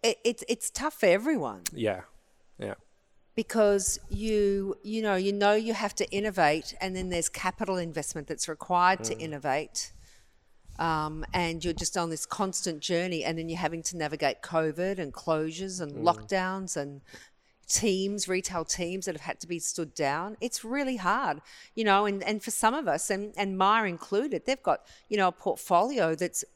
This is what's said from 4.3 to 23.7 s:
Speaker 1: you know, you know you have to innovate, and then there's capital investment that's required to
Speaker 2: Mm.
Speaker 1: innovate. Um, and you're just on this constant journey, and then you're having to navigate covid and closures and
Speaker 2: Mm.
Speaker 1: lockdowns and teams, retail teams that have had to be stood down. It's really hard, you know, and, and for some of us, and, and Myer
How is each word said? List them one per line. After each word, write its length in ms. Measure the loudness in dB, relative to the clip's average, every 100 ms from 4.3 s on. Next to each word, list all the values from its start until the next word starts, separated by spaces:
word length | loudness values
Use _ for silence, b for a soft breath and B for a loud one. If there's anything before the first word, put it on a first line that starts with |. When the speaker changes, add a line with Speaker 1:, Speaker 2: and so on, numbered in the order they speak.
| 4 4 2 -2 -6
Speaker 1:
you 180 | -4 -2
know, 140 | 0
you 180 | 2 2
know 220 | 4 6
you 180 | 4 2
have 220 | -2 -2 -2
to 140 | -2
innovate, 640 | 0 -2 4 4 4 -2 -6
and 140 | -6
then 140 | -4 -2
there's 200 | -2 -2
capital 480 | -2 -4 -2 -2 -2
investment 500 | -2 -6 -6 -8 -8
that's 220 | -6 -6
required 560 | -8 0 4 4 4
to 100 | 0
Speaker 2:
Mm. 60 | -6
Speaker 1:
innovate. 720 | -6 -6 0 0 -2 -8 -8 -12 b b b b _ _ -20 -4
Um, 460 | -2 0 -2 -6 -4
and 300 | -2 -2 -2
you're 80 | -4
just 220 | -4 -4 -2
on 140 | -2
this 140 | -4 -6
constant 540 | -2 -2 -2 -4 -4
journey, 440 | -2 0 0 -2
and 120 | -2 -4
then 100 | -4
you're 100 | -2
having 240 | 2 2
to 120 | -2 -2
navigate 460 | -4 2 2 0
covid 560 | 0 2 2 0 -2 0
and 140 | -4
closures 680 | -6 0 2 0 -4 -8 -6
and 120 | -6
Speaker 2:
Mm. 100 | 2
Speaker 1:
lockdowns 720 | 4 4 0 -2 0 -4 -4 -4
and 240 | -4 -8 -18 B B B B B -2
teams, 600 | 2 2 2 0 -2 -2
retail 360 | -2 -2 -6
teams 420 | -4 -4 -4 -4 -6
that 80 |
have 80 | -6
had 180 | -8 -10
to 60 | -8
be 120 | -6
stood 360 | -4 -4 -6
down. 420 | -2 -2 0 -4 -6
It's 240 | -6 -6
really 320 | -4 -2 -2 0
hard, 440 | 0 0 0 -4 -8 B B
you 100 | -2
know, 220 | 4 4 4
and, 160 | 0
and 200 | -2 -4
for 80 | -4
some 240 | 2 2
of 120 | 2 0
us, 220 | 0 0
and, 240 | -4 -4 -4
and 220 | -2 4
Myer 280 | 4